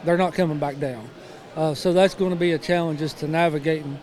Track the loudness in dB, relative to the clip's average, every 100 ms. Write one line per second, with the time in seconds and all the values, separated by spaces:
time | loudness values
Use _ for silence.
0 | 2 2 2 2 0 0 -4 -4 -6 -6
1 | -12 -18 -18 -18 -12 -2 -2 0 2 4
2 | 4 4 -2 2 0 0 0 0 0 -2
3 | -4 -4 -2 2 2 2 0 -2 -4 -10